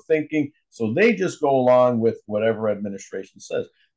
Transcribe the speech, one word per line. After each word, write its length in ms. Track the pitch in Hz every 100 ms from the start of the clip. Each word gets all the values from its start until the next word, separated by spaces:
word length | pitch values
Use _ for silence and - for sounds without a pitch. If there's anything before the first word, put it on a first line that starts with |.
| -
thinking, 440 | 156 151 156 143 - _
so 220 | - 110
they 200 | 135 226
just 260 | 190 180 -
go 120 | 139
along 500 | 135 127 127 123 117
with 160 | 113 - -
whatever 440 | 107 110 110 110
administration 720 | 101 101 98 - 98 95 -
says. 260 | - 82 - _ _